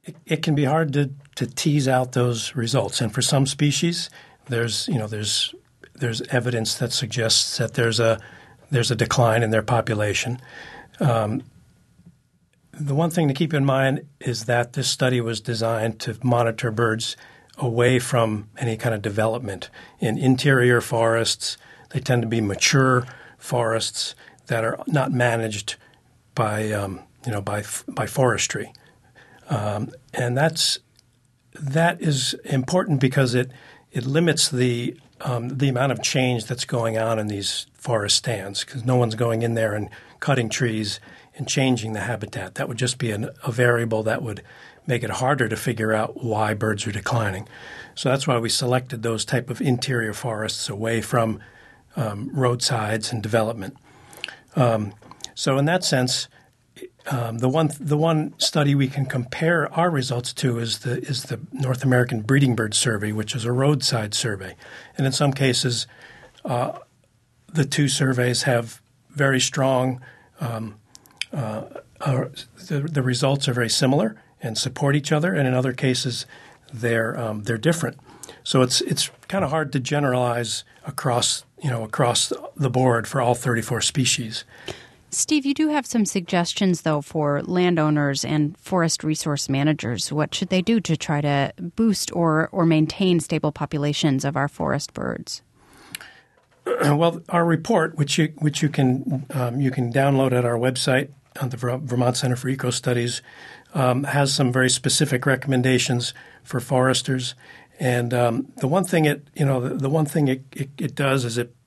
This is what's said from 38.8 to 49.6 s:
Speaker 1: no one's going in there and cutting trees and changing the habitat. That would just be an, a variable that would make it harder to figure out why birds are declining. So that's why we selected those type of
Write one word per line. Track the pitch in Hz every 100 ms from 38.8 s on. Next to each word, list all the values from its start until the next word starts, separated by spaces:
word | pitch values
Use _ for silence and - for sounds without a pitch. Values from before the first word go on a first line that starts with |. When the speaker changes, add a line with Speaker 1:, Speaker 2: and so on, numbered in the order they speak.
| 117
Speaker 1:
no | 123
one's | 117
going | 110 117 113
in | 117
there | 113 110 104
and | 104 - - -
cutting | - 131 110
trees | - 120 110 104 - - - - -
and | 131
changing | 147 131 120 110
the | 107
habitat. | 101 110 - - 92 -
That | 135
would | 117
just | 123 -
be | 117
an, | 101 131 -
a | -
variable | 117 123 120 117 110
that | 110 120
would | 117 104 - - - - -
make | 120
it | 113
harder | 101 127 143 110
to | 107
figure | - 107 110
out | 107 113 -
why | 117 107 107
birds | 104 110 104 113
are |
declining. | 104 - 120 104 95 - - - - -
So | - 131
that's | 135 139
why | 123
we | 113
selected | - 127 127 127 120
those | 117 110 -
type | 127 113
of | 117